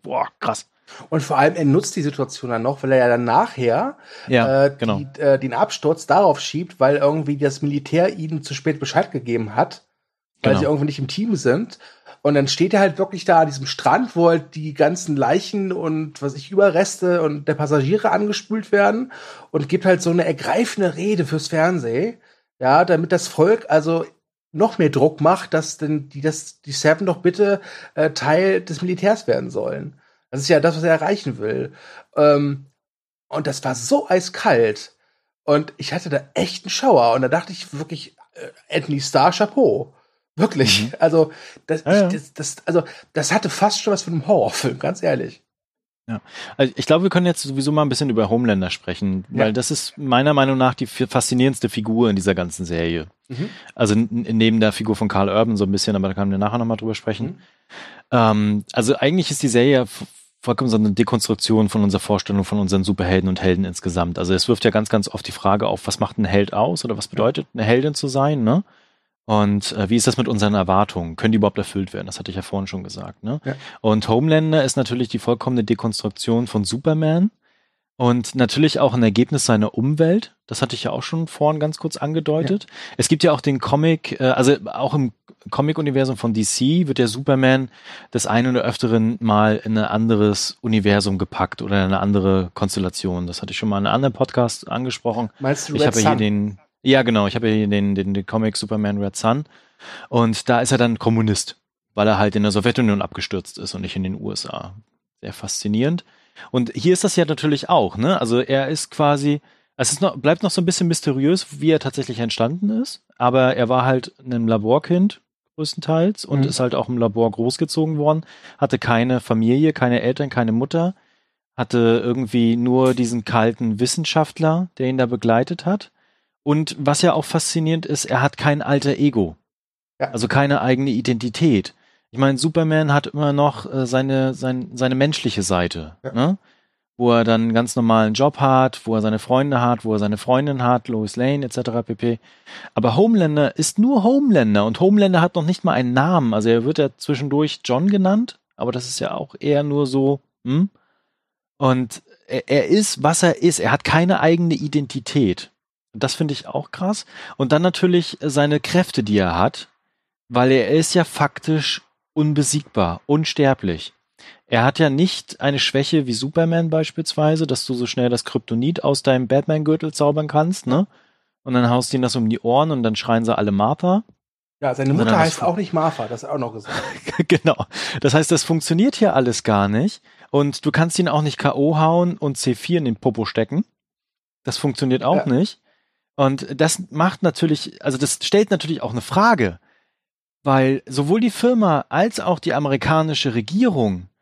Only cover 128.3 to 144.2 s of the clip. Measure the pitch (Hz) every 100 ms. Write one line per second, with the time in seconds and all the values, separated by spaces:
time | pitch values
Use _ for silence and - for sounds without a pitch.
128.3 | - 147 147 - 143 139 - 143 120 87
129.3 | 76 _ _ _ _ _ _ 131 117 110
130.3 | 139 139 143 127 127 139 117 123 117 120
131.3 | - 165 104 - - _ _ _ 113 135
132.3 | 131 160 165 160 156 156 143 - 143 147
133.3 | 143 147 - - 135 123 131 135 135 131
134.3 | 127 127 127 - 123 127 131 143 151 120
135.3 | 104 92 90 87 85 78 - 131 113 147
136.3 | 196 _ _ _ _ _ - 120 117 117
137.3 | 113 117 113 120 - 113 113 107 110 143
138.3 | - 139 131 131 - 113 110 107 107 -
139.3 | 131 143 127 120 117 113 107 104 104 -
140.3 | 127 147 135 123 123 120 110 107 120 127
141.3 | 143 127 - 123 117 113 110 120 117 -
142.3 | _ - - - - 117 113 226 220 160
143.3 | 147 143 - 156 - 240 269 208 277